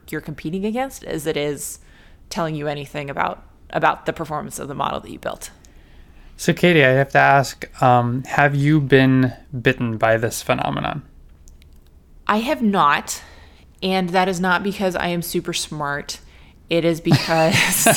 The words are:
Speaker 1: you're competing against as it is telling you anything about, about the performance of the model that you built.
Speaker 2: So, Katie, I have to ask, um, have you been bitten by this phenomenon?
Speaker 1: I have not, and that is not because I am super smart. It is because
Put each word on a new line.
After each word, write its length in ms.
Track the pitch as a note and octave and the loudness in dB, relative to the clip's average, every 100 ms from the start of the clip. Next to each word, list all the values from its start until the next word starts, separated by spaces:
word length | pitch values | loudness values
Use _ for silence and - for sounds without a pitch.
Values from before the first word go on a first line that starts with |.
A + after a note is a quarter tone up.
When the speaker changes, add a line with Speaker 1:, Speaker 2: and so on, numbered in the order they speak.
| - | -12
Speaker 1:
you're 120 | D#3 | -12
competing 440 | D#3 C#3+ D#3 F#3+ G#3+ | -10 -10 -8 -6 -4
against 380 | A#3 C4+ - | -4 -6 -10
as 220 | - D#3+ D#3 | -10 -8 -4
it 100 | D3 | -4
is 440 | D3 C#3+ - - - - - - - | -4 -4 -10 -14 -20 -20 -20 -20 -12
telling 240 | G3 D#3+ | -6 -4
you 140 | D#3 D3 | -4 -6
anything 420 | D3 D3+ D3+ C#3 | -6 -8 -10 -8
about, 340 | C#3 E3+ - - - - | -4 -4 -4 -14 -20 -8
about 340 | - D#3 - - | 0 0 0 -4
the 80 | |
performance 460 | D#3+ D#3 D3+ - - | -6 -6 -8 -10 -12
of 80 | C#3 | -10
the 80 | C#3+ | -6
model 240 | - - | -4 -6
that 100 | - | -10
you 80 | - | -12
built. 320 | - - - - - - - - - - - - | -10 -10 -14 -20 -20 -20 -20 -20 -20 -20 -20 -8
Speaker 2:
So, 160 | - | -4
Katie, 320 | E3 F3 E3 C3 | 2 4 6 6
I 60 | |
have 180 | C3 C3+ | 4 2
to 60 | C#3 | 4
ask, 520 | C#3 C#3 B2+ - - - | 6 4 2 -4 -12 0
um, 400 | C3 B2 A#2+ B2 | 4 4 2 -4
have 320 | B2+ - C#3+ C#3+ | -4 2 2 4
you 240 | C#3+ D#3 | 2 2
been 540 | C3+ C3+ C3 C3 B2+ - - B2+ | 4 4 6 4 2 -2 -12 -4
bitten 360 | C3 B2+ A#2+ A2 | 0 0 -2 0
by 180 | A2+ A2+ | 2 2
this 260 | A2+ - | 0 -4
phenomenon? 600 | - B2+ - - - C#3+ - - - - - - - - - - _ - - | -4 -2 -2 -2 -4 -6 -10 -20 -20 -20 -20 -20 -20 -20 -20 -20 _ -12 -2
Speaker 1:
I 100 | G#3 | -2
have 240 | A#3 C#4+ | 0 -2
not, 600 | A3 G3 D3 D#3 - - - - - - - - | 0 2 2 2 -2 -12 -14 -20 -20 -20 -20 -8
and 280 | F#3+ F#3+ F3+ | -2 -2 0
that 180 | F#3 F#3 | 0 0
is 100 | F3 | 0
not 240 | F#3 F3 | 0 0
because 320 | G3 G3 F#3+ F3 | 0 -2 -2 -2
I 120 | F3 | -2
am 140 | F3 | -4
super 300 | E3 F3 E3+ | -4 -6 -4
smart. 680 | E3 - D3+ C#3+ C#3+ - - - - - - - | -6 -6 -8 -6 -6 -8 -14 -16 -20 -20 -16 -4
It 160 | E3 E3 | 0 0
is 160 | E3 | 0
because 840 | - C#3 - E3 D#3+ - - - A3+ | 2 2 2 2 4 2 0 2 2